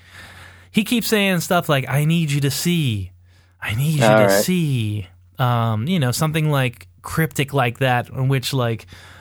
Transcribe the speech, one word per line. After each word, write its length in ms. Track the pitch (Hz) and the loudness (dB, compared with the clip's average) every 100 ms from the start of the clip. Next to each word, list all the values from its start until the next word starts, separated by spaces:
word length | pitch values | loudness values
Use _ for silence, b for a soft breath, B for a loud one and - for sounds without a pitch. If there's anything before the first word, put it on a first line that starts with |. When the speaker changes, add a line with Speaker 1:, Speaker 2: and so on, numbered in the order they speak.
| B B B B B B B | B B B B B B B
Speaker 1:
he 120 | - | -2
keeps 240 | 214 240 - | 0 -2 2
saying 320 | 214 196 180 | 2 2 0
stuff 300 | - 180 165 | 0 0 2
like, 200 | 143 127 | 0 0
"I 160 | 135 151 | 0 2
need 240 | 170 160 | 0 0
you 100 | 143 | 0
to 100 | 139 | 0
see. 600 | 139 175 175 139 104 92 - - _ _ _ | -2 -2 0 0 -2 -6 -14 -20 _ _ _
I 120 | - | -6
need 260 | 110 147 151 | -2 0 2
you 60 | 113 | 4
Speaker 2:
All 120 | 107 | 6
Speaker 1:
to 60 | 101 | 6
Speaker 2:
right. 60 | 98 | 4
Speaker 1:
see." 640 | - 185 156 127 107 104 95 - _ - | 2 0 0 -2 -2 -6 -10 -18 _ -2
Um, 480 | 127 120 113 107 127 | 0 0 0 -2 -2
you 120 | 190 | 0
know, 120 | 123 | 0
something, 400 | 117 156 160 156 | 0 -2 0 0
like, 360 | 143 123 - - _ | 0 -2 -6 -20 _
cryptic 520 | - - 151 - 143 | -8 -4 -2 -2 -2
like 260 | 139 120 120 | 0 -2 0
that, 300 | 131 123 117 | 0 0 -2
in 180 | 123 131 | -4 -2
which, 260 | 135 123 | 0 -2
like, 320 | 135 120 113 - b b b | -2 -2 -4 -10 b b b